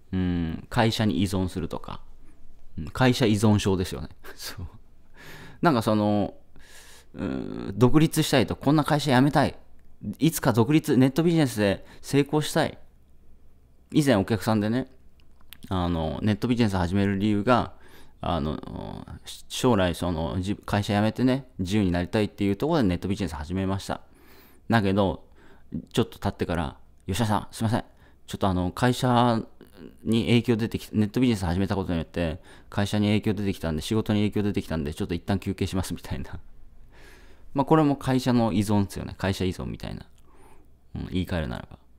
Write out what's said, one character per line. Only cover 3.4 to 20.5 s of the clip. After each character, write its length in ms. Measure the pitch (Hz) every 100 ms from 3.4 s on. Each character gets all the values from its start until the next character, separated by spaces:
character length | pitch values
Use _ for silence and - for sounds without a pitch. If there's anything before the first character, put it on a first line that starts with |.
| 110 104
症 160 | 104 92
で 80 |
す 80 | 92
よ 80 | 67
ね。 80 | 73 -
<laughs> 80 | -
そ 300 | - - -
う。 20 | - - - - - - - - - -
な 100 | 170
ん 20 |
か 80 | 123
そ 120 | 110
の、 420 | 107 104 104 92 - - - - - - - - -
う 80 | 92
ん、 480 | 65 50 55 58 101
独 240 | 120 151
立 240 | 160 -
し 60 | 151
た 100 | 139
い 80 | 101
と、 80 | -
こ 160 | 135
ん 60 | 156
な 80 | 139
会 160 | 147
社 120 | 139
辞 80 | 123
め 80 | 147
た 160 | 151 110
い。 120 | - - - - - - -
い 120 | 156
つ 100 | -
か 120 | 143
独 180 | 113 113
立、 240 | 151 156 123
ネ 120 | 135
ッ 20 |
ト 120 | 151
ビ 120 | 170
ジ 40 | 165
ネ 100 | 139
ス 120 | 107
で 260 | 104 95 - -
成 200 | - 139
功 200 | 143 151
し 120 | 147
た 120 | 165 143
い。 120 | - - - - - - - - - _ - -
以 120 | 139
前 120 | 139 107
お 100 | 92
客 180 | 113
さ 100 | -
ん 60 | 110
で 100 | 104
ね、 180 | 120 - - - - - - - - -
あ 180 | 95 87
の、 300 | 82 78 71
ネ 120 | 107
ッ 20 | 101
ト 120 | 120
ビ 80 | 120
ジ 80 |
ネ 60 | 113
ス 80 | 95
始 160 | 87
め 120 | 98 101
る 120 | 98
理 120 | 107
由 140 | 101
が、 300 | 104 120 - - - - - -
あ 180 | - 85
の、 200 | 73 67 - - 50 - - 90 - - -
将 280 | - 127 107
来 200 | 90 82
そ 160 | 87
の、 280 | 82 80 95
じ-、 140 | 95